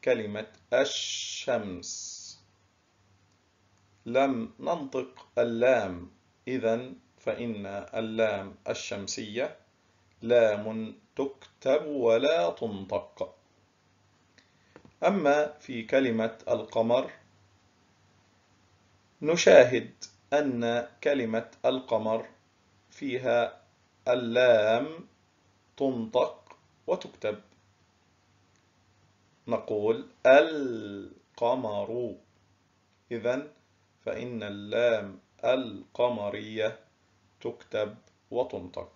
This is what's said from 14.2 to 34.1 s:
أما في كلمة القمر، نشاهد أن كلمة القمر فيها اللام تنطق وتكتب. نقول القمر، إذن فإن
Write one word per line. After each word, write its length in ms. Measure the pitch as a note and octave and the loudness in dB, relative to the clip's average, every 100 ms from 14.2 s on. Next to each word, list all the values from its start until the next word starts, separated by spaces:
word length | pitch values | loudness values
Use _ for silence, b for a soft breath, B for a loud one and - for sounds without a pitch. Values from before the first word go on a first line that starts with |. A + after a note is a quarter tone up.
| _ b b b b b - _ | _ b b b b b -20 _
أما 480 | E3 G3 D3 D3 D3+ - | 0 2 4 4 2 -4
في 240 | - A#2+ | -12 -10
كلمة 560 | A2 C3+ C3+ A2+ A2+ - - | 0 2 2 0 -2 -4 -4
القمر، 640 | A#2 G#2+ A2+ A2+ A#2+ C3 - _ _ _ _ _ _ _ _ _ _ _ _ _ _ _ _ _ _ _ _ | -4 -2 -2 2 2 0 -10 _ _ _ _ _ _ _ _ _ _ _ _ _ _ _ _ _ _ _ _
نشاهد 680 | D3 E3+ F#3+ D#3 A#2+ A#2+ - - - _ _ | -2 4 10 10 10 6 -4 -16 -20 _ _
أن 560 | C#3+ D3 A#2+ A#2 A#2+ A#2+ - | 0 0 -2 0 -2 -4 -4
كلمة 460 | D3+ C#3+ A#2 A2+ A2+ - | -2 0 0 -4 -6 -4
القمر 640 | C3 C3 - A2+ A2 A2+ - - _ _ _ _ _ | -2 -2 -2 -2 0 -4 -4 -18 _ _ _ _ _
فيها 680 | - C#3+ A#2+ B2 A#2+ A#2 - _ _ _ _ - | -10 -6 -4 0 2 0 -6 _ _ _ _ -2
اللام 1000 | B2+ A#2+ A#2+ B2+ A#2 G#2+ A#2 C#3+ E3 - _ _ _ _ _ _ - | 0 2 4 4 4 4 2 0 -10 -18 _ _ _ _ _ _ -4
تنطق 800 | C#3 A#2+ A2+ B2 - - - - _ _ - | -4 -2 -2 -2 -2 -4 -20 -20 _ _ -6
وتكتب. 540 | F#3 - - A2 G2+ - _ _ _ _ _ _ _ _ _ _ _ _ _ _ _ _ _ _ _ - | -6 -6 -8 -6 -6 -12 _ _ _ _ _ _ _ _ _ _ _ _ _ _ _ _ _ _ _ -6
نقول 600 | A#2 - G#2+ G#2 A#2 - _ B2+ | -4 -2 -2 0 0 -4 _ 8
القمر، 1900 | C3+ E3 D#3 C3+ A2+ G#2 G2+ G#2 G2 _ - A#2 C3 A#2 G#2 G2+ A#2 A#2 F2+ _ _ _ _ _ _ _ _ _ | 8 8 0 -4 -6 -8 -10 -12 -18 _ -4 -2 0 -2 -6 -6 -6 -6 -10 _ _ _ _ _ _ _ _ _
إذن 380 | A#2 A2+ C3 D3+ - _ _ _ _ | -6 -2 -2 -6 -18 _ _ _ _
فإن 380 | - | -8